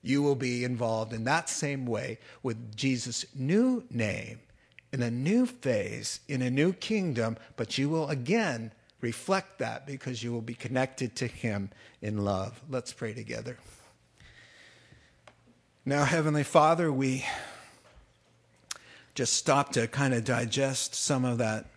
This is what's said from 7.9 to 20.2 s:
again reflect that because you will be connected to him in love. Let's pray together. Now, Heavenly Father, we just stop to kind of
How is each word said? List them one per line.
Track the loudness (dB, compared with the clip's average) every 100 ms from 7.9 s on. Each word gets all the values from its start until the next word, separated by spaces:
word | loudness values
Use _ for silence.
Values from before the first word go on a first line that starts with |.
| 0 0
again | -2 0 2 2 -2 -8 -14 _ _
reflect | -4 -4 0 0 -2 -6
that | -6 -6 -10
because | -10 -8 -6
you | -4
will | -6
be | -6
connected | -10 -4 -2 -2 -2 -6 -4
to | -6
him | -2 -2 -2 -4 -10 -20 -10
in | -4 0
love. | 0 0 -2 -10 -8
Let's | -8 -6
pray | -8 -8
together. | -8 -8 -8 -8 -12 -18 -20 -20 _ _ _ -20 -20 -20 -20 -20 -20 -20 -20 _ _ -20 _ _ _ _ _
Now, | -2 2
Heavenly | 4 4 4 2
Father, | 6 6 8 6 4
we | 2 2 0 -4 -6 -10 -16 -20 -20 -20 -20 _ _ _ _ _ _ _ -14 -14 -20 -12 -2
just | 0
stop | 2 4 4 4
to | 0 0
kind | 2 2
of | 2